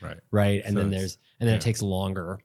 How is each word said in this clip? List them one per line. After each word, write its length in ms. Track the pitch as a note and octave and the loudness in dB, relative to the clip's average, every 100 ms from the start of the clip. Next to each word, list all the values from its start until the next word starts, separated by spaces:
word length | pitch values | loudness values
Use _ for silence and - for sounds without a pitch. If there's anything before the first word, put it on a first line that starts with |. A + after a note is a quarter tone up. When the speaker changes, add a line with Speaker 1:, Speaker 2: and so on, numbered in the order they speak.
Speaker 1:
Right. 160 | E2 D2+ _ | -14 -14 _
Speaker 2:
Right. 320 | G#2+ G2+ G2+ | 2 4 2
And 100 | G#2 | 0
Speaker 1:
So 80 | G2+ | 0
Speaker 2:
then 100 | G2 | 2
Speaker 1:
it's, 80 | F#2+ | 0
Speaker 2:
there's, 180 | F#2+ - _ _ | -4 -8 _ _
and 60 | A#2 | 2
then 60 | |
Speaker 1:
yeah. 40 | A2 | 2
Speaker 2:
it 40 | |
takes 180 | A#2 A2 | 0 -2
longer. 580 | G#2 F#2+ F#2+ F#2+ E2+ G2 | -2 -2 -2 -4 -8 -10